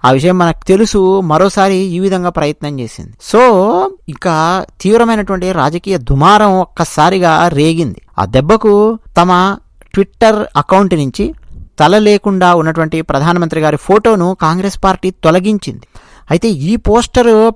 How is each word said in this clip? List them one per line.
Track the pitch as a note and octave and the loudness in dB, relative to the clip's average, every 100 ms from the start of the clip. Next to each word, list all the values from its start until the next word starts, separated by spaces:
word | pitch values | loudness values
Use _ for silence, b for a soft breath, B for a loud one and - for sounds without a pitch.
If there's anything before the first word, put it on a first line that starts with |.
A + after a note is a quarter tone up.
| B2+ | 0
ఆ | |
విషయం | C3+ E3 F#3 | 2 2 2
మనకు | F3 D#3+ - | 0 -2 0
తెలుసు. | F#3+ A3 G#3 F#3 G3 | 0 2 2 2 0
మరోసారి | F3+ D#3 F#3+ G#3 G3 F#3+ | 0 0 0 0 0 0
ఈ | F#3+ E3+ | -4 -4
విధంగా | F#3+ F#3 F3 | -4 -2 -4
ప్రయత్నం | E3+ D3 D3 D3 C#3 | -4 -4 -6 -8 -8
చేసింది. | A#2 - - - - | -10 -12 -20 -20 -2
So, | G#3+ B3 G3 G3 E4+ F#4+ F#4+ - | 2 4 4 2 0 -2 -6 -16
ఇక | C#3+ F#3 D#3+ D#3+ F#3 - - | -8 -4 -2 -2 -4 -6 -6
తీవ్రమైనటువంటి | F#3 A3+ A#3 A3 G3 F#3 F#3 | 0 2 2 -2 -4 -6 -4
రాజకీయ | F3+ C#3 E3+ G3 F3+ | -2 -2 -4 -4 -6
దుమారం | A#2+ C3+ D#3+ G#3 G#3 F#3 | -2 0 4 4 4 0
ఒక్కసారిగా | F3+ - E3 - D#3 F#3+ F3 D#3 E3+ | -2 -6 -6 0 0 2 0 2 0
రేగింది. | D3 D#3 E3 D3+ - - - | 0 0 0 -4 -8 -12 -6
ఆ | F#2+ | -2
దెబ్బకు | B2+ D3 G#3+ A3 G3+ G#3+ A3+ - - | 0 2 2 2 2 2 -2 -4 -2
తమ | F3+ F3+ F#3 G3 _ _ _ - | 2 2 0 -4 _ _ _ -4
Twitter | G3 - A3+ G#3 - - | -4 0 0 0 -2 -4
అకౌంట్ | - F#3+ G3 | 0 2 2
నుంచి | F3 C#3 - A3 - - - - - | 0 -4 -4 -6 -8 -18 -20 -10 0
తల | D#3 G#3 | 2 4
లేకుండా | G#3 G#3 G#3 F#3+ F3+ F3 | 2 2 0 0 2 2
ఉన్నటువంటి | D#3+ E3 D#3+ D#3+ | 0 -2 -4 -4
ప్రధానమంత్రి | D#3 C#3 D#3 F3 E3 D#3+ | -4 -2 0 0 -2 -2
గారి | D#3 D3 | -2 -2
ఫోటోను | - G3+ A3+ G#3+ F3 F#3+ | 0 2 2 0 0 -2
కాంగ్రెస్ | D#3+ E3+ G3 - | -2 -2 -4 -2
పార్టీ | F#3+ F#3 F3+ | -2 -2 -4
తొలగించింది. | F#3 D#3+ F3 F#3+ G#3 - - - b b b b | -2 0 0 0 -4 -6 -16 -18 b b b b
అయితే | E3+ A3+ | -2 -2
ఈ | E3 D3+ A3+ | -4 -2 -2
పోస్టర్ | - G#3+ - - A#3+ A3 A3+ | 0 0 0 0 2 4 2